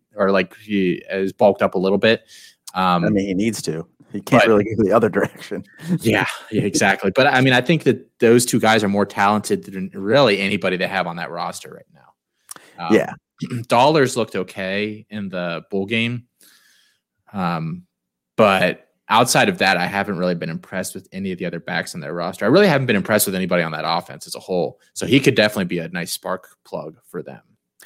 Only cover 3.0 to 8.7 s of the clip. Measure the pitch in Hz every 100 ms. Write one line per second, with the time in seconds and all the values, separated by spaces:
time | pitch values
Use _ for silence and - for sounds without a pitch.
3 | 87 101 98 92 113 104 - 80 - _
4 | _ 101 - 123 104 104 104 110 95 110
5 | 110 92 - - - - - - 165 170
6 | 113 101 90 - - 107 101 98 101 95
7 | 98 131 139 127 131 127 127 160 139 107
8 | - - 117 123 123 120 110